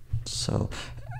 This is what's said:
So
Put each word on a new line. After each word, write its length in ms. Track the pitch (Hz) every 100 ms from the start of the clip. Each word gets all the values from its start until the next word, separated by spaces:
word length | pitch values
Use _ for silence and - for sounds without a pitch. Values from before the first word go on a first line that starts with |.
| - - -
So 440 | - - - - - - - - -